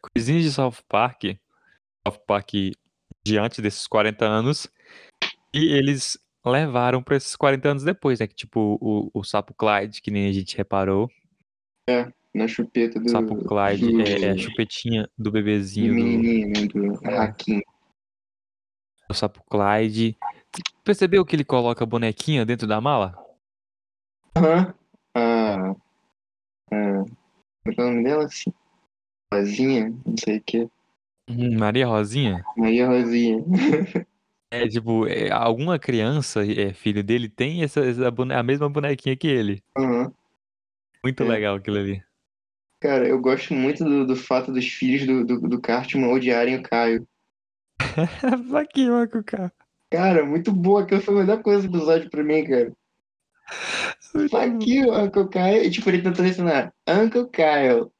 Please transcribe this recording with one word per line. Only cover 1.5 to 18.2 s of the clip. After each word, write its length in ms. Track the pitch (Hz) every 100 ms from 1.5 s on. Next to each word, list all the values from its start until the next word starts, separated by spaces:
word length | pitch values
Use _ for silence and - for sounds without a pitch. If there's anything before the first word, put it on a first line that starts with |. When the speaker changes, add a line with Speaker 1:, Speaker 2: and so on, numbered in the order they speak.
| _ _ _ _ _ -
Speaker 1:
South 120 | - -
Park 260 | 101 - 101 95 - _ _ _ - -
de 120 | 107
antes 220 | 110 -
desses 260 | 104 - -
quarenta 400 | 110 107 107 110
anos, 420 | 107 120 151 - _ _ - - - - - _
e 200 | 147 160 143
eles 400 | 139 139 - - _ _ 123
levaram 580 | 131 156 123 123 127
pra 140 | 123 139
esses 180 | - -
quarenta 340 | 143 135 147
anos 140 | 143
depois, 360 | 143 190 143 123
né? 80 | 107
Que, 60 | -
tipo, 420 | - 117 104 107
o, 300 | 113 104 104
o 100 | 107 95
Sapo 280 | 107 -
Clyde, 480 | - 107 104 104 -
que 80 | -
nem 200 | 104 98
a 20 |
gente 240 | 98 95 -
reparou. 540 | 98 98 95 95 120 _ _ _ _ _ _ _ -
Speaker 2:
É, 180 | 123 - _ _
na 140 | 104 113
chupeta 500 | - 113 - 117 110
do, 100 | 117
Speaker 1:
O 20 |
Sapo 260 | 117 110 107
Clyde, 480 | - 104 101 101 117
Speaker 2:
do, 100 | 113
Speaker 1:
é, 200 | 104 98
é 100 | 101
a 60 | 95
chupetinha 680 | 107 113 110 - 120 113 107 -
do 80 | 107
Speaker 2:
do 60 |
Speaker 1:
bebezinho 580 | 107 104 104 98 104 113
do 60 | 117
Speaker 2:
menininho, 520 | 117 117 117 113 104
né? 180 | 104 104
Do 380 | 104 101 98 117
Speaker 1:
É. 60 | 104
Speaker 2:
Raquinho. 440 | 110 107 - 104 - _ _ _ _ _